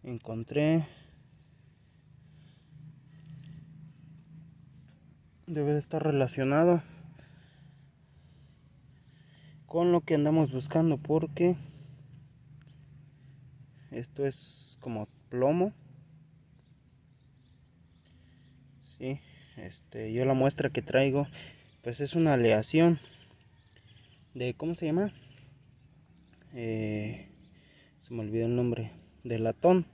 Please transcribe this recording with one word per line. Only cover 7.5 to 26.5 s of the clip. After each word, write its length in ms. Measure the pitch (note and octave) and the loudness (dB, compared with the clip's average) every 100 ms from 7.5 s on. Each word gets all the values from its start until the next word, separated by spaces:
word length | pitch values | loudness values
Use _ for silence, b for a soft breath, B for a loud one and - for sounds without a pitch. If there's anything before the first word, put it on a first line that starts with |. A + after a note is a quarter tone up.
| B B B B _ _ - - - - _ _ - - b b b b b b b - | B B B B _ _ -20 -20 -20 -20 _ _ -20 -20 b b b b b b b -6
con 280 | - F3 | 0 2
lo 80 | F3 | 2
que 140 | E3 D#3 | 2 2
andamos 360 | D3 D#3+ D3+ | 4 4 2
buscando, 460 | B2+ C#3+ D#3+ E3 D3 | -2 -2 2 2 0
porque 580 | D3+ D#3 D#3 - F3 F3 B B B B B B - - - - - - - - - - - - - - - - - | 0 0 0 0 2 2 B B B B B B -20 -20 -20 -20 -20 -20 -20 -20 -20 -20 -20 -20 -20 -20 -20 -20 -14
esto 340 | B2 B2 - C#3 | -12 -12 -4 -4
es 520 | - - - - - | -4 -12 -12 -14 -14
como 260 | B2 A2 G#2 - _ | -10 -8 -10 -14 _
plomo. 420 | B2 C3 E3+ G3 - - - - - - - _ - _ _ _ _ _ _ _ _ _ _ _ _ _ _ _ b b b b b - - - - | 0 2 2 0 -4 -20 -20 -20 -20 -20 -20 _ -20 _ _ _ _ _ _ _ _ _ _ _ _ _ _ _ b b b b b -20 -20 -20 -12
Sí, 240 | C3 C#3 b b b - | -8 -8 b b b -18
este, 560 | F#2 - _ A2+ A2 | -18 -18 _ -10 -6
yo 140 | A2+ C3 | 0 2
la 80 | |
muestra 360 | C3 C3+ C#3 C#3 | 4 2 0 -4
que 120 | C3 | -4
traigo, 460 | - C3 C#3 C3+ C#3+ B B B B _ | 0 2 2 0 -2 B B B B _
pues 180 | A#2+ A#2+ | -12 -8
es 140 | C#3+ E3+ | -4 2
una 180 | D#3+ | 4
aleación 680 | C3 A#2 A2 A2 D#3+ E3+ E3 B B B B _ _ _ _ b b b b _ | 4 4 4 4 4 6 4 B B B B _ _ _ _ b b b b _
de, 200 | C3 B2 | -6 -6
¿cómo 220 | - D#3+ E3+ | -4 -6 -4
se 100 | E3 | -2
llama? 260 | E3 G#3 b b b b b _ _ - - _ - _ - - | 0 -2 b b b b b _ _ -20 -20 _ -20 _ -20 -18